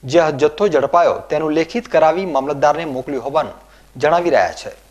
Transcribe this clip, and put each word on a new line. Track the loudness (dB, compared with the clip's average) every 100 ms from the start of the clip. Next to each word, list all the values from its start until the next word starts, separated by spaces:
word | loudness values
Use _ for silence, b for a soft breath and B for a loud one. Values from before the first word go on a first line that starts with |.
જે | 2 2 2 2
જથ્થો | 0 2 0
ઝડપાયો | 2 2 2 2 0 -4
તેનું | -4 -2
લેખિત | -2 -2 -4 -2
કરાવી | 2 2 2 -2
મામલતદારને | -4 -2 0 0 0 -4
મોકલ્યું | -8 -6 -6
હોવાનું | -4 -4 -4 -8 b b b -2
જણાવી | 2 2 2
રહ્યા | 2 2
છે. | -2 -14 -16 _